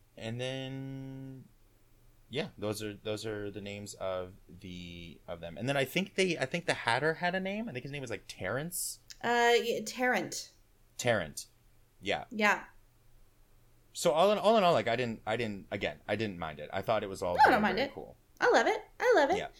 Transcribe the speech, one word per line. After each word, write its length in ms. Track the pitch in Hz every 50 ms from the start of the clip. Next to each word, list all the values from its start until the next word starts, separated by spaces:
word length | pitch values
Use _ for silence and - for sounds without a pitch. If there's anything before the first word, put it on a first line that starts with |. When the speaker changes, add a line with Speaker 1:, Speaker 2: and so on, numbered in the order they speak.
| _ _ _
Speaker 1:
and 220 | - 113 113 117 120
then, 1040 | 127 127 131 135 131 131 135 135 135 135 135 135 135 135 135 135 135 135 131 131 - - _ _ _ _ _ _ _ _ _ _ _ - _ _ - -
yeah, 180 | 113 143 196 151 -
those 240 | - 101 107 107 107 107
are, 120 | 104 101 95 -
those 220 | 107 107 104 107
are 260 | 113 107 104 104 101
the 100 | 98 107
names 320 | 98 101 101 101 104 101 -
of 360 | - 98 95 92 92 90 92 98 - - - 85 90
the, 580 | - 90 90 90 87 87 85 85 85 85 - - -
of 140 | - 87 82
them. 160 | 82 85 82
And 100 | - 117
then 80 | 135 143
I 80 | 143 135
think 300 | - - 175 190 - -
they, 220 | 196 190 185 156
I 80 | 131 135
think 200 | - - 170 -
the 80 | - 131
Hatter 420 | - - 117 117 131 147 160 156
had 200 | - 180 175 185
a 40 | 190
name. 280 | 190 190 202 214 233
I 40 | 220
think 120 | 123 123 131
his 80 | 139
name 100 | 143 143
was, 80 | 131 117
like, 120 | 104 92 -
Terrence. 720 | - - - 95 92 117 135 156 175 - - - - - - _ - - - -
Speaker 2:
Uh, 300 | 233 240 240 240 240 240 226
y-, 220 | 220 233 - - 214
Tarrant. 680 | - - 247 254 254 233 185 151 - - - - - _ _ _ _ _ _ - _ _
Speaker 1:
Tarrant. 500 | - - 123 113 98 82 73 - - - - _ _ _ - - - _ _ _ _
Yeah. 220 | 90 98 - - - -
Speaker 2:
Yeah. 300 | - 208 214 208 185 185 - - - - - _ _ _ _ - - - - - _ _ _ _ - _ _ _ - _ _ _ -
Speaker 1:
So 180 | - - 170
all 200 | 147 165 190 202
in, 60 | 214
all 200 | 180 165 208 233
in 60 | 220 208
all, 100 | 175 156
like, 140 | 113 98
I 80 | 113 117
didn't, 260 | 127 123 113 110 - -
I 80 | 107 113
didn't, 300 | 117 117 107 101 95 - -
again, 260 | 101 98 101 82 76 - -
I 80 | - 107
didn't 240 | 104 113 104 90 85
mind 200 | 85 78 73 73
it. 100 | 73 - -
I 80 | 98
thought 220 | - - 110 104 104
it 60 | 95
was 120 | 98 90
all 140 | 95 90 90
Speaker 2:
No, 40 | -
I 20 | -
Speaker 1:
very, 100 | - 240
Speaker 2:
don't 60 | 214
mind 160 | 214 196 185
Speaker 1:
very 120 | 220 277 -
Speaker 2:
it. 40 | -
Speaker 1:
cool. 220 | - - - - - _ _ _ -
Speaker 2:
I 80 | - 494
love 160 | 370 247 233
it. 140 | 349 440 440 - - - -
I 140 | 427 508 453
love 140 | 330 277 269
it. 60 | 370
Speaker 1:
Yeah. 100 | - - - -